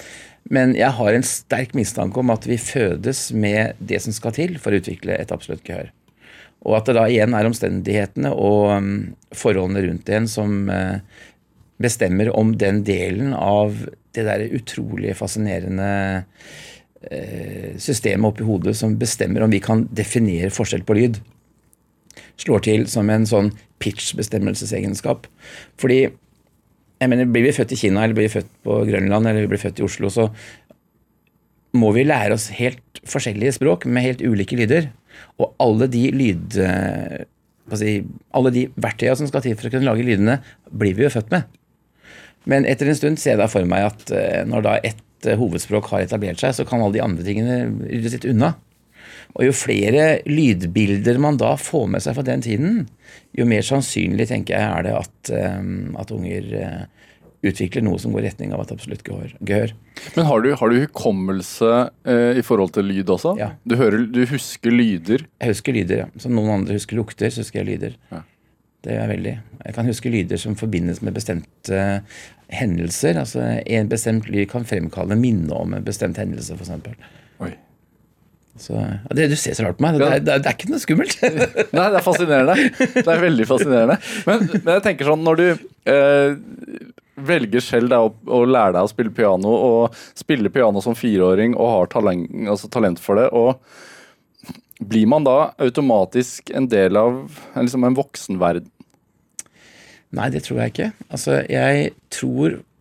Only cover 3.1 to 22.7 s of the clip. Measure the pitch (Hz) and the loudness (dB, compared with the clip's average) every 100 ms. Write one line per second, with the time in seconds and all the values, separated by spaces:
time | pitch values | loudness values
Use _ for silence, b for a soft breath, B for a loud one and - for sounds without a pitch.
3.1 | 135 - 113 104 104 113 - - 90 - | -6 -4 -2 0 0 -2 -4 -6 -6 -4
4.1 | 107 117 110 180 160 107 101 87 92 92 | -6 -6 -4 -4 -4 -2 -2 -2 -10 -6
5.1 | 92 - 90 - - - - - _ _ | -6 -6 -8 -8 -12 -10 -10 -12 _ _
6.1 | B B B B B - 110 120 117 113 | B B B B B 0 0 2 2 4
7.1 | 117 110 110 110 117 92 95 95 104 101 | 4 4 2 0 0 -2 -2 0 0 -2
8.1 | - 139 - 101 104 104 101 98 101 101 | -2 -2 0 4 4 4 2 0 -4 -6
9.1 | - _ - 117 95 92 101 90 85 - | -12 _ -2 0 0 0 0 -2 -4 -2
10.1 | 104 113 107 104 101 98 95 92 98 - | -2 0 -2 -2 -2 -2 -2 -2 -6 -8
11.1 | B B B _ _ _ - 120 - 92 | B B B _ _ _ -4 -4 0 0
12.1 | 92 110 - 110 110 98 104 101 92 92 | 2 2 2 2 2 0 0 0 -2 -2
13.1 | 95 139 127 92 104 104 110 - - _ | -2 -4 -2 2 2 2 -2 -12 -16 _
14.1 | 113 107 101 113 - 113 - 113 95 101 | -6 -2 -2 -4 -6 -8 -10 -8 -6 -6
15.1 | - 104 110 104 90 92 95 98 101 98 | -4 -6 -4 -2 -4 -4 -4 -2 -2 -2
16.1 | 95 92 B B B B B B _ - | -4 -8 B B B B B B _ -12
17.1 | - - - 98 101 101 - - 117 104 | -12 -10 -10 -10 -10 -12 -10 -4 -2 0
18.1 | 98 107 107 113 101 104 110 110 110 117 | 2 2 0 0 0 0 0 0 0 -2
19.1 | - 95 110 110 98 - 113 113 110 104 | -2 -2 2 2 2 2 0 0 -4 -2
20.1 | 123 107 85 92 - 98 95 87 107 123 | 0 0 0 -2 -2 -4 -2 0 2 2
21.1 | 104 - _ _ _ _ _ _ _ _ | 0 -12 _ _ _ _ _ _ _ _
22.1 | - B - - 107 110 | -20 B -8 0 2 4